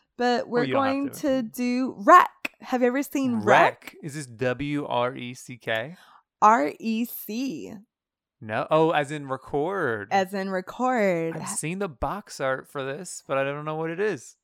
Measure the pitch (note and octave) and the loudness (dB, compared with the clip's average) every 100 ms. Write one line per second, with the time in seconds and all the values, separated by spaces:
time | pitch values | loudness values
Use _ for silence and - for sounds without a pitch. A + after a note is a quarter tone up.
0 | _ - A#3+ A#3+ - A#3 B3 C4 C4+ C4+ | _ -2 0 0 0 -2 0 2 2 0
1 | C#4 - D4+ C4 A3 - B3 B3 C4 - | -4 -4 0 0 -2 -4 -2 0 -2 2
2 | G#3 F4 - - - - - B3 B3 C4 | 8 8 8 -2 -14 -12 -4 0 2 2
3 | C#4 C#4+ C4 A3+ G#3 - C3+ - - - | -2 -2 -2 0 6 6 6 2 -14 -14
4 | D#3+ D3 C3 A2+ B2+ B2 C#3+ D3 C#3 B2 | -12 -10 -10 -4 -2 -2 -2 -4 0 0
5 | B2 C3+ B2 B2+ - A#2+ B2 A2 C3+ F3+ | 0 -4 -10 -12 -16 -10 -2 -2 -4 -12
6 | - - _ - G#3+ A#3 D4+ - A3+ A3 | -20 -20 _ 4 6 6 2 -4 -4 -2
7 | A#3+ - - A3 C4+ D3 F#2 F#3+ A3 _ | -4 -8 -10 -6 -6 -8 -12 -16 -20 _
8 | _ _ _ - A2 A#2 - D#3 D#3+ D#3 | _ _ _ -16 -6 -4 2 4 4 2
9 | C#3 D3+ C#3 C3 - C#3+ D#3+ G3 C#3 A2 | 0 -6 -6 -8 -4 -2 0 0 0 -2
10 | G2 G3 F#3 G3 F#3+ F#3 F#3 - B3+ B3 | 0 0 0 -4 -4 -4 -6 -4 0 2
11 | G3 E3+ E3 E3 - G3+ D#3 F#3 G3 B2+ | 2 2 -2 -6 -6 -6 -4 -4 -6 -4
12 | C#3 G3 - - C3+ C3+ - C#3+ C3 D3 | -6 -6 -10 -4 -2 -2 -6 -8 -6 -8
13 | F3+ - - C3+ C3+ D3 D3+ D#3 E3 E3 | -10 -12 -2 0 0 -2 -6 -4 -4 -2
14 | G#3+ C#3 - - | -2 -2 -8 -20